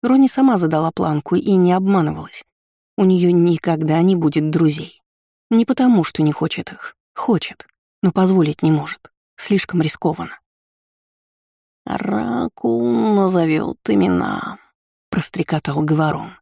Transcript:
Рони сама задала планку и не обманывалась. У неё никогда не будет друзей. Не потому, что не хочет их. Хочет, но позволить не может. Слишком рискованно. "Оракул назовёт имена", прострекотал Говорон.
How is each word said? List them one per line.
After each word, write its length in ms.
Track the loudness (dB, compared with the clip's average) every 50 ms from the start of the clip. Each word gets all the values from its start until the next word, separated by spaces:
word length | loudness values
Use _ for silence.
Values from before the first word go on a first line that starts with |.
| 2
Рони 240 | 2 4 4 4
сама 320 | 4 2 2 2 2 2 2
задала 320 | 0 0 0 0 -2 -2 -2
планку 420 | -2 -2 -2 -2 -4 -2 -2 -2
и 180 | -2 0 2 4
не 200 | 4 4 4 4
обманывалась. 720 | 2 2 2 2 2 2 0 -4 -8 -12 -14 -16 -18 -18 _ _ _ _ _ _ _ _ _ _ 0
У 80 | 2
неё 240 | 4 4 4 4 4
никогда 720 | 4 4 4 4 2 0 0 -2 -2 -2 0 0 2 2 4
не 120 | 2 2
будет 360 | 2 0 0 0 0 -2 0
друзей. 500 | 0 2 2 2 2 -2 -10 -14 _ _ _ _ _ _ _ _ _ _ _ _
Не 140 | 0 0 2
потому, 400 | 2 0 2 4 4 4 4 2
что 180 | 0 -2 0 0
не 100 | 0 0
хочет 400 | -2 -4 -6 -6 -8 -10 -12 -14
их. 220 | -16 -18 -20 -20 _ _ _ _
Хочет, 520 | -8 -2 0 0 0 -2 -6 -14 _ -20 _ _ _ _ _ _ _ -2
но 100 | 0 2
позволить 480 | 2 2 4 4 4 2 2 0 0
не 100 | 0 2
может. 400 | 2 2 -2 -6 -12 -14 _ -20 _ _ _ _ _
Слишком 440 | -16 -4 0 0 0 0 -2 -2 -2
рискованно. 580 | -2 -2 -4 -2 -4 -4 -4 -4 -10 -16 -16 -20 _ _ _ _ _ _ _ _ _ _ _ _ _ _ _ _ _ _ _ _ _ _ _ _ _ _ _ _ _
"Оракул 1300 | -10 -10 -8 -6 -6 -4 -4 -4 -4 -6 -6 -6 -8 _ -6 -4 -2 -2 0 0 0 0 0 0 0 0
назовёт 640 | 0 0 0 0 0 0 0 -2 -2 -4 -6 -10 _ _ -2
имена", 720 | 0 2 2 2 0 0 -2 -4 -6 -8 -10 -12 -14 -16 _ _ _ _ _ _ _ _ _ _ -6
прострекотал 640 | -6 -6 -6 -6 -6 -4 -4 -4 -4 -4 -4 -4 -2
Говорон. 520 | 0 0 0 0 0 0 -2 -4 -8 -14 -18 _